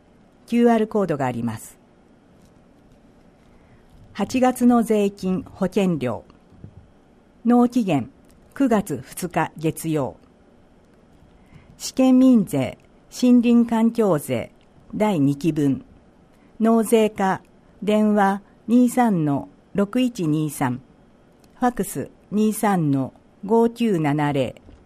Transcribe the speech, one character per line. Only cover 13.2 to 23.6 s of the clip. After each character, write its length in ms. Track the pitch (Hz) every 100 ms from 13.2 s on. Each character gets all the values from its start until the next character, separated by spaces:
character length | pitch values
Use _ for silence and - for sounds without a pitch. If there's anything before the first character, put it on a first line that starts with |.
| 247 247
林 280 | 240 240 233
環 220 | 226 226
境 260 | 226 208 151
税、 360 | - 117 - _ _ _ - -
第 240 | 214 175
二 160 | 139 143
期 160 | 165
分。 320 | 156 143 131 - - _ _ _ _ _ -
納 220 | 220 233
税 260 | 208 226 214
課、 320 | 214 190 180 _ _ _ -
電 320 | 196 214 214 208
話 260 | 196 202 - _ -
二 220 | 240 247
三 360 | 247 233 175 151
の 240 | 139 - _ _
六 260 | 185 202 247
一 260 | 254 240 156
二 240 | 156 151
三、 320 | - 131 123 - _ _ _ _ _ _ -
フ 60 | 247
ァ 40 |
ッ 20 |
ク 100 | 247
ス 260 | 185 147 110 _ -
二 220 | 202 214
三 380 | 208 208 185 147
の 220 | 139 127 - _ _
五 260 | 190 226